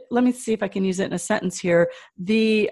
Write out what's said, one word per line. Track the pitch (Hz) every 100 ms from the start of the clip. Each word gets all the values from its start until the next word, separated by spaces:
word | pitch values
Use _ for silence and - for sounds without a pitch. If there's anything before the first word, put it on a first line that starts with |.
| -
let | 240
me | 247
see | 247 -
if | 214
I | 196
can | 196
use | 190 185
it | -
in |
a | 175
sentence | - 214 180 -
here. | 180 170 170 - - -
The, | 180 220 220 214 -